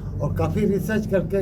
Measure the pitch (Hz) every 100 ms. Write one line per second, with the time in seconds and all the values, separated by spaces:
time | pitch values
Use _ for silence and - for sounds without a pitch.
0 | - - 143 151 160 185 196 196 - 214
1 | 214 190 - 196